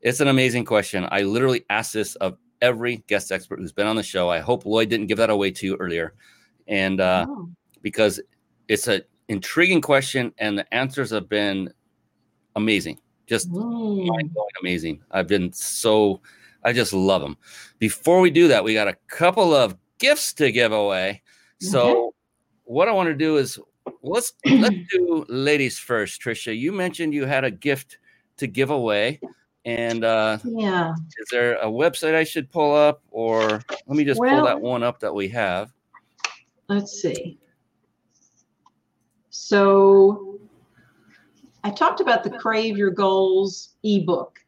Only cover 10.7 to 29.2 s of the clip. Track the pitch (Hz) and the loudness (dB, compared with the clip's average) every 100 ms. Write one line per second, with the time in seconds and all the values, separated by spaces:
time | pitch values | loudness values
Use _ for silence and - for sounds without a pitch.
10.7 | 117 135 135 120 107 92 104 104 98 95 | -4 -4 -4 -4 -4 -2 -2 -2 -4 -6
11.7 | _ _ _ _ _ _ _ _ - 107 | _ _ _ _ _ _ _ _ -4 0
12.7 | 101 82 - _ _ _ 117 175 175 233 | 0 -2 -12 _ _ _ -4 -4 -6 -6
13.7 | 233 226 202 180 170 156 165 104 92 90 | -6 -4 -4 -2 -4 -6 -8 -10 -8 -6
14.7 | 87 80 76 _ 95 85 101 87 - - | -4 -6 -10 _ -4 0 0 -2 -6 -10
15.7 | - 117 107 104 95 - - - _ 117 | -2 2 4 4 2 -8 -20 -20 _ -2
16.7 | 120 110 95 95 95 71 71 - - - | 0 0 0 2 2 0 -12 -18 -20 -20
17.7 | _ 110 - - 180 185 156 170 117 98 | _ -4 -2 4 6 6 6 6 6 2
18.7 | 110 101 95 _ - 170 185 185 147 117 | 0 0 -4 _ 0 0 2 4 4 2
19.7 | 92 _ _ 247 294 - - 147 113 117 | -2 _ _ 0 0 0 0 0 2 2
20.7 | 107 101 95 92 101 _ _ _ _ 180 | 2 0 0 -2 -6 _ _ _ _ -4
21.7 | 160 120 120 - - _ _ _ _ - | 2 4 2 0 -8 _ _ _ _ -8
22.7 | 123 196 208 175 143 160 151 127 - - | 0 2 2 0 0 0 0 0 -6 -18
23.7 | _ - - 131 202 240 - - 262 214 | _ -18 -14 -6 -4 -4 -6 4 4 4
24.7 | 185 175 190 175 165 - 123 139 147 135 | 0 -2 -2 0 -2 -2 -4 0 2 0
25.7 | - - 120 101 - - 113 - 110 139 | -4 -4 -2 -2 -6 -8 -8 -6 -6 -4
26.7 | 196 180 - 165 147 135 139 135 95 147 | -4 -6 -4 -6 -4 -2 -2 -2 -4 -4
27.7 | 135 - - _ _ _ _ 135 98 135 | -4 -6 -20 _ _ _ _ -8 -2 0
28.7 | 143 117 104 110 151 | 0 0 0 0 -4